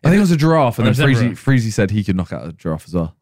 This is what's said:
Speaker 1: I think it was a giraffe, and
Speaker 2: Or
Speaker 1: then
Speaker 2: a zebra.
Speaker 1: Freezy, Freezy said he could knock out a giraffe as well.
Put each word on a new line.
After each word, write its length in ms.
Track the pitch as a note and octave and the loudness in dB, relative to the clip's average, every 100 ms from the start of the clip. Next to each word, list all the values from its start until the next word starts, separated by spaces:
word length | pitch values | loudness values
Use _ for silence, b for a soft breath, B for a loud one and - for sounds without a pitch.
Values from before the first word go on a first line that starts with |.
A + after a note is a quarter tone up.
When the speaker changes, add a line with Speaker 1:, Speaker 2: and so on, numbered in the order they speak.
Speaker 1:
I 60 | C#3+ | 2
think 80 | G3 | 2
it 40 | |
was 100 | G3 | 2
a 60 | E3+ | 2
giraffe, 400 | D#3+ D#3+ C3 A2+ | 2 2 2 0
and 100 | A2+ | 0
Speaker 2:
Or 40 | |
Speaker 1:
then 180 | B2 D3 | 2 2
Speaker 2:
a 60 | B2 | 2
zebra. 160 | A#2+ - | 0 -2
Speaker 1:
Freezy, 240 | - C3 A2+ | 0 0 0
Freezy 40 | |
said 160 | G#2+ G2+ | -2 -2
he 140 | G#2+ | -2
could 120 | G2+ F#2 | -2 -4
knock 160 | E2+ | -4
out 160 | C#2+ C#2 | -8 -12
a 40 | |
giraffe 320 | D#2+ E2+ D#2 - | -12 -8 -8 -6
as 60 | |
well. 220 | F2 E2 - | -6 -6 -10